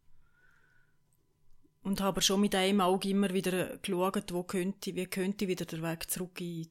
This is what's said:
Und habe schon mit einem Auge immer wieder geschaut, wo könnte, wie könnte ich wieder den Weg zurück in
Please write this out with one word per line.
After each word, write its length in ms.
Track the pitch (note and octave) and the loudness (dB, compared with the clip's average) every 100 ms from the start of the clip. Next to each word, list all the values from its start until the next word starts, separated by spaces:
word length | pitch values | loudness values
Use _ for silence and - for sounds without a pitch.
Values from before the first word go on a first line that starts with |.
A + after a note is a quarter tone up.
| _ - - _ _ _ _ _ _ _ _ _ _ _ - - - _ | _ -20 -20 _ _ _ _ _ _ _ _ _ _ _ -20 -20 -20 _
Und 180 | F#3+ G3 | -4 0
habe 200 | G3 F#3 | 0 2
schon 200 | F#3 G3 | 2 4
mit 140 | G#3 G3 | 4 4
einem 240 | F#3 G3+ | 4 4
Auge 300 | F3+ F#3+ G3 | 4 4 2
immer 220 | G3 G3 | 2 2
wieder 440 | F#3+ F#3 F3+ E3 - | 2 0 0 -2 -4
geschaut, 540 | - F3+ F#3+ G3 G3 | -4 0 0 0 -4
wo 100 | F3 | -6
könnte, 540 | F3+ G3 F3+ G3 G3 F3 | -2 -2 -2 -4 -6 -6
wie 100 | F3+ | -4
könnte 380 | G3 F#3 G3+ | -2 -2 -2
ich 40 | F#3+ | -2
wieder 180 | F3 E3+ | -2 -4
den 160 | D#3+ | -4
Weg 280 | E3 E3 - | -4 -4 -6
zurück 300 | - F3+ - | -6 -6 -8
in 280 | F3 E3 E3 | -8 -6 -8